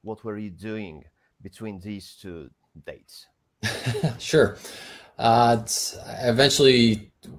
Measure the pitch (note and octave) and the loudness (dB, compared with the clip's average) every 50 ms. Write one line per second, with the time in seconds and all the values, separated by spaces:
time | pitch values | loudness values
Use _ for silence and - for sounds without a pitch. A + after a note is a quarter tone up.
0 | - G2+ A2 - - A2+ G#2 G#2 G#2+ G#2 F2 E2 F#2+ A2 A2 A2 G#2 F#2 D#2 D2 | -14 -12 -12 -10 -10 -10 -10 -8 -10 -12 -12 -12 -12 -10 -10 -10 -10 -12 -14 -18
1 | C2+ _ _ _ _ _ _ _ - G2 - - A2+ A2 G2+ F#2 F2+ G#2 G#2 G2 | -20 _ _ _ _ _ _ _ -20 -20 -16 -14 -12 -12 -12 -12 -12 -12 -12 -12
2 | F#2 - - - - G2 F2 E2 D2 - _ _ _ _ _ D#2+ - - C#2+ - | -14 -16 -20 -18 -16 -16 -14 -14 -16 -18 _ _ _ _ _ -20 -18 -18 -18 -18
3 | _ _ - - - _ _ _ _ _ _ _ - - - - - C3 A#2 G#4 | _ _ -20 -20 -20 _ _ _ _ _ _ _ -8 -6 -6 -6 -6 -6 -4 -2
4 | G4 D3 A2+ - - - - D#3 B2+ G2+ - - - - - - - - - - | -4 -4 -4 -6 -6 0 2 4 4 4 0 -6 -16 -20 -18 -18 -20 -20 -20 -20
5 | - - _ - A2+ A#2 A2+ A#2+ A#2+ A#2 A#2 A2+ A2+ - - - - - - - | -20 -20 _ 0 2 4 4 6 6 4 4 2 -2 -4 -6 -6 -6 -8 -10 -12
6 | - - - - - B2 A#2 A#2 C#3 C#3+ - - D3 C3+ B2+ B2 A#2 A#2 A2 G#2 | -14 -14 -12 -4 -2 0 2 4 4 4 4 6 6 6 8 8 6 4 4 2
7 | - - _ _ - - - | -4 -10 _ _ -20 -20 -20